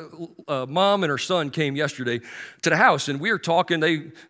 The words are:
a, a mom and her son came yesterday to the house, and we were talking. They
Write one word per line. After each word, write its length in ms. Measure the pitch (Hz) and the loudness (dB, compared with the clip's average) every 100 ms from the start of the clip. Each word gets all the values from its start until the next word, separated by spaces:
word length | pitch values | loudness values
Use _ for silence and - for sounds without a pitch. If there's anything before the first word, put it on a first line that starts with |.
| 160 160 170 - - | -8 -14 -16 -14 -6
a, 40 | |
a 140 | 135 127 | -6 -2
mom 360 | 165 196 202 | 2 4 4
and 80 | 165 | 0
her 80 | 135 | -2
son 320 | - 180 143 | 0 -2 0
came 240 | 160 147 139 | -2 -2 0
yesterday 440 | 143 139 120 117 - - - - | -2 -2 -4 -4 -6 -16 -18 -4
to 80 | 165 | 0
the 60 | 156 | 4
house, 320 | 240 147 - | 6 4 0
and 120 | 139 | -2
we 100 | 196 | -2
were 80 | 202 | -2
talking. 400 | 170 170 175 165 | 2 2 2 2
They 320 | 160 156 - - - | 2 0 -4 -18 -6